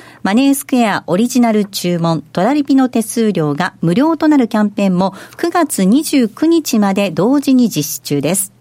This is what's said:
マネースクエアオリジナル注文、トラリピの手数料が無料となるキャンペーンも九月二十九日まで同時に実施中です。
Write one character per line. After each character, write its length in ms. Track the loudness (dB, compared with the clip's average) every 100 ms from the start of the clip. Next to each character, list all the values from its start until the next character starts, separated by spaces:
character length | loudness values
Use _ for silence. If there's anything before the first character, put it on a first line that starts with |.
| -14 -8
マ 100 | -2
ネ 180 | 2 2
ー 40 | 0
ス 100 | 0
ク 120 | 0
エ 100 | 0
ア 160 | -2 -2
オ 100 | -2
リ 100 | 0
ジ 140 | 2
ナ 100 | 2
ル 140 | 0 -2
注 340 | -4 -4 -2
文、 220 | -2 -2
ト 220 | -4 -2
ラ 100 | 0
リ 100 | 0
ピ 120 | 2 2
の 120 | 2
手 140 | -2
数 320 | -4 -2 -2
料 220 | 0 -2 -2
が 180 | -4 -4
無 120 | -2
料 220 | 2 0 0
と 120 | 2
な 100 | 2
る 100 | 2
キ 100 | 0
ャ 60 |
ン 60 | -2
ペ 180 | 0 0
ー 40 |
ン 60 | 0
も 160 | -2 -4 -16 -8
九 140 | -4
月 340 | 0 -2 0
二 200 | 2 2
十 260 | 2 0 0
九 180 | 0 0
日 320 | 2 0 0
ま 140 | 0
で 180 | 0 -2
同 280 | 0 0 0
時 140 | 2
に 160 | 2 2
実 260 | 0 -6 -8
施 60 |
中 200 | -6 -4
で 140 | -2 -2
す。 180 | -6 -12